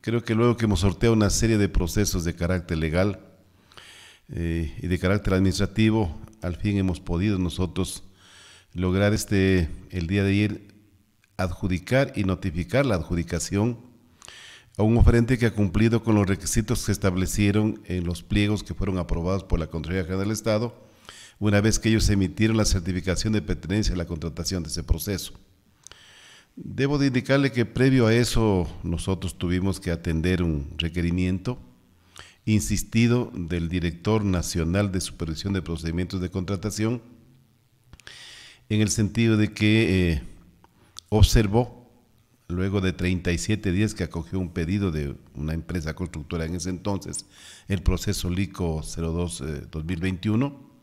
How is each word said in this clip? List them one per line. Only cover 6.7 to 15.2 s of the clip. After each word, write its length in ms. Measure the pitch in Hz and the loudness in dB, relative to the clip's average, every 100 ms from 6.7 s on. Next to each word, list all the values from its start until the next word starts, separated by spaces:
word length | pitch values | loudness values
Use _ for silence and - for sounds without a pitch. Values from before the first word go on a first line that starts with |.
| 101 | 0
hemos 220 | 95 85 | 0 -2
podido 400 | - 85 104 95 | -4 0 0 0
nosotros 640 | 90 82 90 82 87 - - - - - - - _ | -2 -2 -4 -2 -4 -6 -16 -20 -20 -20 -20 -20 _
lograr 400 | 87 92 92 101 | -4 0 2 2
este, 560 | 110 - 101 95 92 80 - - | 2 0 2 4 4 2 -4 -10
el 180 | 92 82 | -6 -2
día 160 | 101 | 0
de 80 | 98 | 2
ayer 300 | 98 104 101 - - _ _ _ _ _ - | 2 0 -2 -14 -20 _ _ _ _ _ -6
adjudicar 760 | 90 85 98 90 - 127 139 - | -6 -2 -2 -2 0 0 0 -2
y 80 | 95 | -2
notificar 600 | 92 98 80 85 123 139 | -2 -4 -4 -2 0 0
la 100 | 92 | 0
adjudicación 840 | 78 85 82 85 - 98 113 117 - _ _ _ - - - - _ - | -2 -4 -2 -4 -2 0 0 -2 -14 _ _ _ -20 -20 -20 -20 _ 0
a 60 | |
un 140 | 110 117 | 2 6
oferente 400 | 117 117 | 6 4